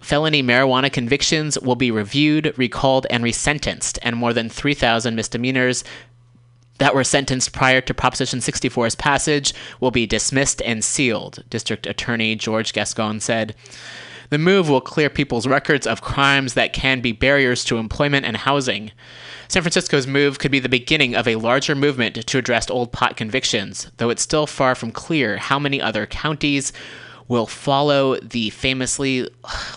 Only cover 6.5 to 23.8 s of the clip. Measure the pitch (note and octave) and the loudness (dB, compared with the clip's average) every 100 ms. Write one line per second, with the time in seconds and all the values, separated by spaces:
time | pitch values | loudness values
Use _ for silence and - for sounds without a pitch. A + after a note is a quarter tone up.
6.5 | _ _ - C#3 C3+ B2 C#3+ C3+ B2+ - | _ _ 0 2 4 2 2 0 -2 -2
7.5 | - C3 C3 - - B2+ - C3 B2+ C3 | 2 4 4 2 0 0 0 -2 -2 -4
8.5 | - C3 B2 A#2 - D3 C#3 - D3 C3 | -2 -2 0 0 0 2 2 2 0 0
9.5 | - - - B2+ A#2 A2 A2 - C3+ C#3 | -4 -10 -4 0 2 0 0 0 0 0
10.5 | - A2 A2+ - - B2+ - F#2+ - - | -2 -4 -2 -2 0 0 0 -6 -14 -8
11.5 | A2+ - G#2+ - - - A#2 A2 A2 A2+ | -6 -4 -6 -6 -6 -4 -2 -2 -2 -2
12.5 | A2 A2 G#2 G#2 - G#2+ G#2+ - A2+ A2 | -2 -2 -2 -4 -2 -4 -4 -2 -2 -2
13.5 | - - - - - - - - D3 E3+ | -8 -20 -20 -18 -18 -18 -20 -4 0 4
14.5 | G3 D#3 C3 - - C#3+ - C#3 A#2 B2 | 4 4 2 0 0 0 0 -2 -2 2
15.5 | C#3 - C#3+ A2+ A2+ - - C#3 C#3 C3 | 2 2 0 0 -4 -2 2 4 4 2
16.5 | B2+ A2+ - C3+ C3 A#2+ G#2+ C3+ C#3+ B2+ | 0 0 0 0 0 0 0 2 4 4
17.5 | B2 - A#2 A2 - D3 C#3+ B2+ A2 C3+ | 0 0 -2 -2 -2 0 0 0 -2 0
18.5 | C#3+ B2 G#2 A2 - - - - - - | 0 0 -4 -8 -16 -20 -20 -18 -18 -4
19.5 | F#3+ E3 F3+ - D3 C3 C#3 C#3+ C3+ C3 | -2 0 0 2 0 2 2 2 2 0
20.5 | C3+ B2+ B2 B2 D#3 B2+ A#2 A#2 A2 A2+ | 2 4 2 2 2 2 2 2 2 2
21.5 | C3+ D3+ C#3 C#3+ B2+ A2 A2+ - C3+ A#2 | 2 2 2 2 2 -2 -4 -2 -2 2
22.5 | A#2 - B2 A#2+ - B2 - A2+ C3 - | 0 0 -2 -4 0 0 0 -4 -2 0
23.5 | A2+ G2 - | -2 -2 -8